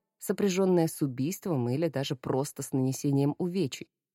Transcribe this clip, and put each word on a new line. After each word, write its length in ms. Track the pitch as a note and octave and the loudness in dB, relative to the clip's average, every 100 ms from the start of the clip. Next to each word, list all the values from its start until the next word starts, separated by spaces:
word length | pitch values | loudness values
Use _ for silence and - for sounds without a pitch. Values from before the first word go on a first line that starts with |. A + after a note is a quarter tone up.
| _ _ | _ _
сопряженное 680 | - G3 G3+ F3+ F#3+ F3+ E3 | -4 0 2 2 4 4 4
с 160 | - | 0
убийством 640 | C#3+ B2 C#3 F#3+ G3+ C#3+ A#2+ | -4 -2 -4 -4 -2 0 0
или 180 | C3+ E3+ | 0 0
даже 260 | C3 C#3 C3+ | -2 -4 -4
просто 480 | - C3 C#3+ - | -2 -2 -2 -6
с 100 | - | -4
нанесением 640 | C3+ C3 B2+ D3 C#3 C#3+ C#3+ | 0 0 0 0 2 2 0
увечий, 500 | F3+ F#3 C#3 - - _ _ | -2 -2 -4 -6 -16 _ _